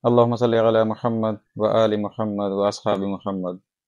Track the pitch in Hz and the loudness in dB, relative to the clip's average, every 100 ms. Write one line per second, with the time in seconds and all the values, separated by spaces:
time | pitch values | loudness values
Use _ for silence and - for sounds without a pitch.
0 | 123 120 117 117 120 113 113 113 110 107 | 4 4 4 2 0 2 4 2 0 -2
1 | 120 113 110 107 _ - 107 107 110 107 | -4 -2 -2 -4 _ -4 0 2 2 0
2 | 101 - 107 101 101 98 101 - 107 101 | -4 -4 -4 -2 -2 0 -2 -2 -4 -4
3 | 98 95 101 98 90 90 _ _ | -4 -6 -6 -6 -6 -10 _ _